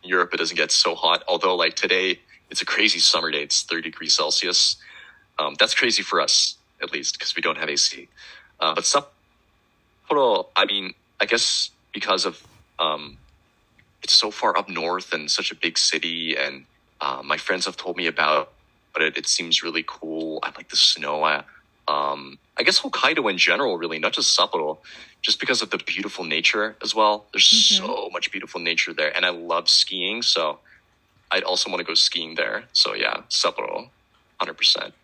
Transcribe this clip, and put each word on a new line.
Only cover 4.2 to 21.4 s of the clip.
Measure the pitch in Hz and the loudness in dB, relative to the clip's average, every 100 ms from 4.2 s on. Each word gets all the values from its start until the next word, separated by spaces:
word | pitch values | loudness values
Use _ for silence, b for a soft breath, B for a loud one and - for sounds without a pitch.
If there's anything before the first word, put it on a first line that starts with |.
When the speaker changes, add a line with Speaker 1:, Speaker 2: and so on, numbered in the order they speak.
| 76 - 92 87 - - B B B B B - | 2 0 2 2 2 0 B B B B B -6
Speaker 1:
Um, | 76 73 | -6 0
that's | 107 - | 2 2
crazy | 123 110 | 2 0
for | 98 87 | 0 0
us, | 71 - - - _ _ | 2 2 0 -4 _ _
at | - | -8
least, | 73 69 - | -6 -6 -6
'cause | - - | -6 -2
we | |
don't | 80 78 | -2 -2
have | 80 | -4
A | 73 | 0
C. | - 67 67 B B B B _ | 0 -2 -18 B B B B _
Uh, | 80 82 | -2 0
but | |
Sapporo, | - 143 - _ _ _ _ _ _ _ _ _ _ 147 131 98 - - | 2 0 -2 _ _ _ _ _ _ _ _ _ _ 2 4 2 0 -2
I | - | 0
mean, | 104 95 - _ _ | -2 -6 -14 _ _
I | 104 | 0
guess | - - - - _ _ | 2 0 0 -4 _ _
because | - 98 95 95 | -8 -2 0 -2
of, | - - _ _ - | -6 -20 _ _ -4
um, | 80 76 73 - _ _ _ _ _ _ _ _ | -4 -4 -8 -18 _ _ _ _ _ _ _ _
it's | - | 4
so | - 107 | 4 4
far | 104 113 - | 0 0 0
up | - | -2
north | 85 82 90 90 | -4 -2 -4 -4
and | 80 76 | -6 -2
such | - - | -2 -2
a | 80 | -4
big | 82 - | -4 0
city, | - 78 82 85 82 69 | 0 0 -2 -4 -4 -2
and, | 69 69 67 _ _ _ | -2 -6 -18 _ _ _
uh, | 71 65 | -4 -4
my | 69 80 | -4 -6
friends | - 92 92 | -2 -2 -2
have | - | -6
told | 92 87 | -8 -4
me | 85 | -2
about | 80 78 76 76 _ _ _ _ - | 0 2 2 0 _ _ _ _ -2
it. | 80 80 | -2 -2
It | - | -2
seems | - 82 82 | -2 0 -2
really | 82 80 80 | 0 -4 -6
cool. | - 80 80 80 78 | -10 -10 -8 -6 -6
I | - - | -8 -10
like | - | -6
the | - | 2
snow. | - - 71 76 | 2 2 -4 0
I, | 78 76 | 0 0